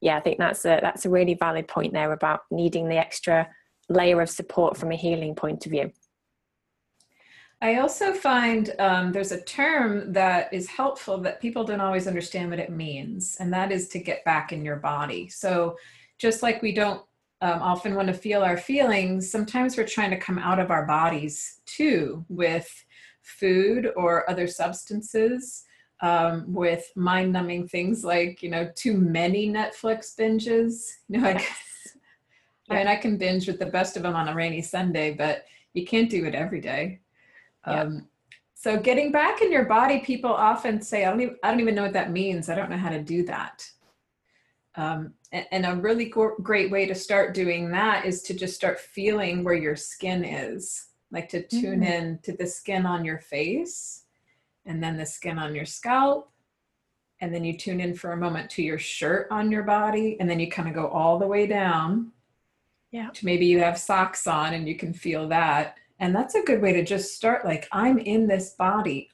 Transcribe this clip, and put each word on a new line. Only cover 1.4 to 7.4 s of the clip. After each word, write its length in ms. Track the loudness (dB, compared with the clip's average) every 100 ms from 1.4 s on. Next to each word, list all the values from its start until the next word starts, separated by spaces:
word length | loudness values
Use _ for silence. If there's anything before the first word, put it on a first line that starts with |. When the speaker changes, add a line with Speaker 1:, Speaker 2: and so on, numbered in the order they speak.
| 0 0 -4
Speaker 1:
point 280 | -2 -2
there 180 | 0 -2
about 300 | 0 0 0 -2
needing 380 | 0 0 0 0
the 80 | 0
extra 500 | 0 -2 2 2 2 -8 _ _ 0
layer 320 | 4 6 4
of 100 | 2
support 460 | -2 -4 2 2 2
from 160 | -4
a 60 | -2
healing 360 | 0 0 -2
point 320 | -4 -4 -4 -4
of 60 |
view. 220 | -4 -4 -8 _ _ _ _ _ _ _ _ _ _ _ _ _ -20